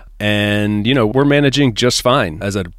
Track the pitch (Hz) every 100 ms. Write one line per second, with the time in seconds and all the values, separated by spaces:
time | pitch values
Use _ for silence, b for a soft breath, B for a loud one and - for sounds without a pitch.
0 | B - 104 104 104 104 104 104 107 135
1 | 107 127 143 143 143 143 139 107 120 -
2 | 123 135 92 78 101 98 87